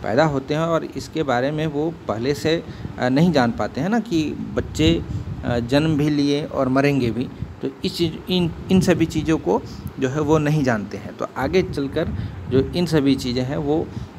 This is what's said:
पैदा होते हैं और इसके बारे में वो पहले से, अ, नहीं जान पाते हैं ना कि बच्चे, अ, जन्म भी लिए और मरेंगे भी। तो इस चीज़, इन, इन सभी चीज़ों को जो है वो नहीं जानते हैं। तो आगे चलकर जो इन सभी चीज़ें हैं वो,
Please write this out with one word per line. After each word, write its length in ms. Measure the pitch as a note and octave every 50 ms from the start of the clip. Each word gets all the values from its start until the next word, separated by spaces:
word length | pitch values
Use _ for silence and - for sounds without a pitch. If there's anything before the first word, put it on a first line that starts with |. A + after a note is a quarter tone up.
पैदा 220 | - - G#2 C3 D#3+
होते 300 | D#3 C#3+ C3+ C#3 - D3
हैं 60 | D3+
और 240 | E3 E3 E3 D#3 D3+
इसके 380 | - - C3 - - - D#3
बारे 280 | D#3 C#3 A#2+ A#2+ B2+ C#3
में 160 | D#3 D3+ D#3
वो 280 | D#3+ C#3+ C#3+ D3+ E3+ E3 - - -
पहले 260 | G#2 G#2+ A#2 C3+ D3
से, 300 | C#3+ - D#3 D#3+ E3+ - - - - - - - -
अ, 100 | B2 B2+
नहीं 240 | C3 C#3+ E3+ F#3
जान 200 | D#3 C#3 B2 A#2
पाते 280 | A2 - G#2+ G2 - B2
हैं 80 | D3+ F#3+
ना 120 | A3+ A#3+
कि 300 | - - F3 D#3+ D#3 D3 - - - - -
बच्चे, 480 | B2+ - - - - D#3 D#3+ E3+ E3+ - - - - - - - - -
अ, 140 | B2+ A#2+ A#2+
जन्म 400 | A#2 A#2 C3 C#3+ D#3 D#3+ D#3 C#3
भी 120 | D3 D3+
लिए 340 | D3+ C#3+ C#3+ C#3+ C#3+ C#3+ D#3
और 220 | - - - C3+ C3
मरेंगे 420 | C3 C3+ C#3 C#3+ C#3+ C3+ B2 A#2
भी। 180 | G#2 A#2 C3 - - - - - - -
तो 60 | - C3+ - - -
इस 120 | F#3 -
चीज़, 360 | - E3+ E3+ D#3+ - - -
इन, 180 | F#3 F#3 F3 D#3+ - - - -
इन 80 | F#3 F#3
सभी 260 | - F#3 E3+ D#3 E3
चीज़ों 320 | D#3+ - D#3 C#3+ D3+ D#3+ D3
को 240 | - F3 G3 B3 - - - - - - - -
जो 80 | C3 B2+
है 120 | C3 D3+
वो 180 | D#3 C#3+ D#3+ D#3
नहीं 240 | D3+ D3 D3+ D#3 C#3
जानते 320 | B2+ A#2 G#2+ G2 G2+ -
हैं। 200 | F#2+ - F2 -
तो 100 | - - - -
आगे 260 | - B2+ C#3+ E3 F#3
चलकर 460 | F3+ - - D3 C#3 C3+ - D3+ E3+ - - - - - - - - -
जो 100 | B2 C3
इन 260 | - - - F3 F3+
सभी 280 | E3 D#3+ D#3 C3+ C#3 C3+
चीज़ें 300 | C3 A#2+ B2+ A#2+ B2+ B2+
हैं 120 | B2+ D3
वो, 300 | E3 D3+ C#3+ D3+ E3 F#3 G3 - - - - -